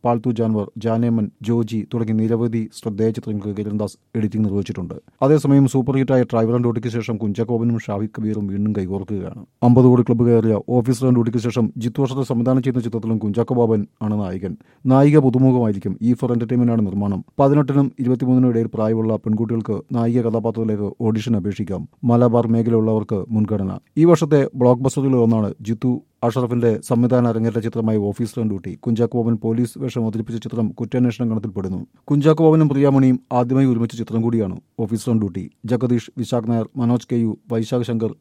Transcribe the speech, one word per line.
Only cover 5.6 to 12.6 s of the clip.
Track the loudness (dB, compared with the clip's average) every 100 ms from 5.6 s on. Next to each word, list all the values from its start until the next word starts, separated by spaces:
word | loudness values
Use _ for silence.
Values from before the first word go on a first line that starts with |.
| 4
സൂപ്പർ | 2 0 -2
ഹിറ്റായ | 2 2
ഡ്രൈവർ | 2 0 0
on | 0
ഡ്യൂട്ടിക്ക് | 0 -2 -4
ശേഷം | -6 -6 -4
കുഞ്ചാക്കോവനും | -4 -4 -2 0 0 -2
ഷാഹിദ് | -4 -6 -6
കബീറും | -6 -6 -4 -6
വീണ്ടും | -4 -2
കൈകോർക്കുകയാണ്. | -2 -4 -6 -6 -8 -8 -14 -20 _
അമ്പത് | 6 8 8
കോടി | 6
ക്ലബ്ബ് | 4 2 4
കയറിയ | 4 2 -2 0
ഓഫീസർ | -2 0 0 2
on |
ഡ്യൂട്ടിക്ക് | 2 2 -2
ശേഷം | -2 -2 -2 -2
ജിത്തു | -6 -2
വർഷത്തെ | -4 -2
സംവിധാനം | -4 -2 0 0